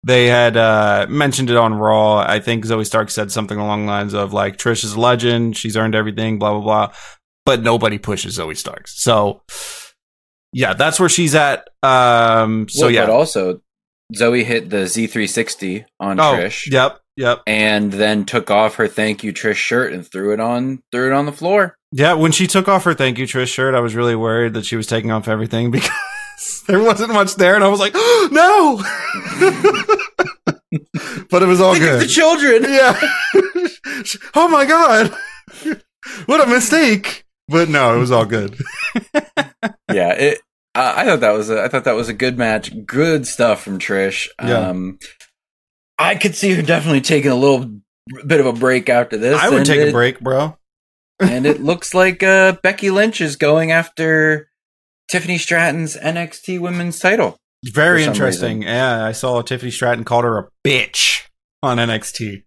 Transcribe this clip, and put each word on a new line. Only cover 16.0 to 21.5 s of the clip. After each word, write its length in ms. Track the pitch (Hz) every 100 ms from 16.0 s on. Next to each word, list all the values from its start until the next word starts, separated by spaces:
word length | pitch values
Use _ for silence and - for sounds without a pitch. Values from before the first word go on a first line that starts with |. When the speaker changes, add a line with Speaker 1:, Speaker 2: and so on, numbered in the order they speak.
| 98 98
Speaker 1:
Oh, 140 | 156 135
Speaker 2:
Trish. 360 | 90 - -
Speaker 1:
yep, 280 | 135 131 - _ -
yep. 240 | 123 120 -
Speaker 2:
And 460 | 107 107 107 104
then 320 | 98 107 107 98
took 240 | 120 -
off 260 | 104 110 -
her 120 | 110
"Thank 360 | - 107 104
You, 100 | 107
Trish" 220 | 92 110 104
shirt 360 | - 120 127
and 140 | 90 87
threw 240 | 92 101
it 60 | 107
on, 420 | 113 123 131 131 _
threw 160 | 120 127
it 60 |
on 120 | 135 147
the 60 |
floor. 420 | 143 170